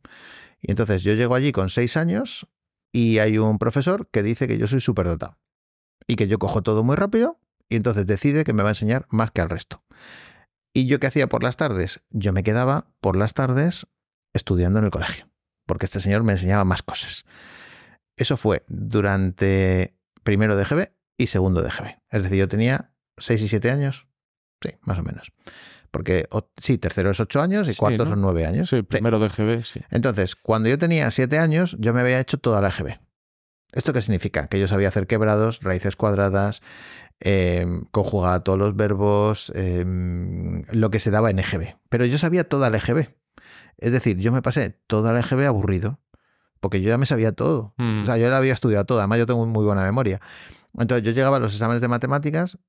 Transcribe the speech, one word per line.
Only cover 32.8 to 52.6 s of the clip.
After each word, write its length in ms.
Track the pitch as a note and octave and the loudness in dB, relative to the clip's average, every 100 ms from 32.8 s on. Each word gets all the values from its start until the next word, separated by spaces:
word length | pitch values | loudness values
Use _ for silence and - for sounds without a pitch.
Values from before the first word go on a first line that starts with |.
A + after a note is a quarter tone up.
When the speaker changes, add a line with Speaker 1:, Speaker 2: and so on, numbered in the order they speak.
Speaker 1:
B. 180 | D2+ - _ _ _ _ _ _ _ | -8 -10 _ _ _ _ _ _ _
¿Esto 200 | - - | -6 -2
qué 80 | B2+ | -2
significa? 460 | A2+ F#2+ G2 - D2 | 0 -2 -2 -4 -2
Que 100 | G2 | -2
yo 80 | F#2+ | 0
sabía 200 | G2 G2 | 2 0
hacer 180 | G#2 F#2 | 0 -2
quebrados, 540 | A2 G#2+ G#2+ A2 A2+ | 0 2 2 0 -2
raíces 320 | G2 F2+ G2 - | -4 -4 -4 -2
cuadradas, 680 | G#2+ G2 G2 G2 G2+ - - - - - - - | 0 2 2 2 0 -4 -14 -20 -20 -20 -20 -6
em, 640 | F#2+ G2 F2+ F2 F2 F2 - | 0 2 2 0 -2 -4 -4
conjugaba 520 | G#2+ F#2+ G2+ F2+ F2+ | -2 0 0 0 0
todos 160 | F#2+ F#2+ | 2 2
los 160 | G2+ G2+ | 2 0
verbos, 760 | G#2 G2 G#2 G#2 G#2+ G#2+ - | 0 2 2 2 2 -2 -6
em, 1080 | - F#2 F2+ F2+ F#2 F2+ F2 F2+ F2+ F2 F2 - | -4 -2 -2 -2 -2 -4 -4 -6 -6 -6 -6 -4
lo 200 | A2+ G#2+ | 0 0
que 80 | G#2 | 0
se 120 | A2 | 0
daba 200 | G#2+ A2+ | 2 2
en 80 | F#2+ | 0
E 60 | |
G 140 | - F#2+ | -2 -4
B. 180 | - - _ | -6 -12 _
Pero 160 | A#2+ B2 | 0 2
yo 120 | D3 | 0
sabía 300 | E3 F3+ D#3+ | 0 0 0
toda 220 | C#3 B2+ | 0 2
la 80 | A2 | 0
E 20 | |
G 140 | - | 0
B. 220 | D3 C3+ _ _ _ - - - _ | -2 -2 _ _ _ -20 -20 -20 _
Es 140 | A#2 | 0
decir, 260 | B2 A#2 F#2 | 0 0 0
yo 140 | A2 | 0
me 100 | B2+ | 0
pasé 380 | B2 D3 G2+ - - | 0 -2 -2 -6 -2
toda 260 | G#2+ A2+ | 0 2
la 80 | A#2+ | 2
E 20 | |
G 140 | A#2 C3 | 0 2
B 100 | C#3 | 2
aburrido, 540 | G#2+ G2 F#2 G#2+ C#3+ _ _ _ _ _ _ | 2 0 0 -2 -6 _ _ _ _ _ _
porque 200 | G2 F#2+ | -4 0
yo 80 | G2+ | 2
ya 100 | A#2 | 2
me 80 | C3+ | 2
sabía 260 | B2+ A2 | 2 0
todo. 420 | - C3 D3 G#2 - | 0 0 0 -4 -4
Speaker 2:
Mm. 260 | A#2+ G#2+ | -2 0
Speaker 1:
O 20 | G2+ | 0
sea, 100 | A#2 | 2
yo 140 | A#2 | 2
la 80 | C3+ | 2
había 140 | C3 | 2
estudiado 300 | B2 A#2+ G2+ G2 | 2 2 2 2
toda. 160 | A#2+ | 0
Además, 160 | G2+ A#2 | 2 2
yo 80 | A#2 | 2
tengo 180 | A#2+ A2+ | 0 0
muy 180 | A2 | 0
buena 180 | G#2 G2+ | 2 2
memoria. 380 | F#2+ A#2 A#2 F#2+ - - - - _ - | 2 0 0 -2 -6 -20 -20 -20 _ -4
Entonces 260 | A#2 A#2+ | 0 0
yo 80 | A2 | 0
llegaba 240 | A#2 C3+ C3+ | 2 2 2
a 40 | |
los 120 | A2+ | 0
exámenes 260 | G#2 A2+ A#2+ | -2 -2 0
de 60 | A#2+ | 0
matemáticas 720 | A#2+ C3 C#3+ D3 D#3 F3+ - | -2 -2 -2 -2 -2 -4 -8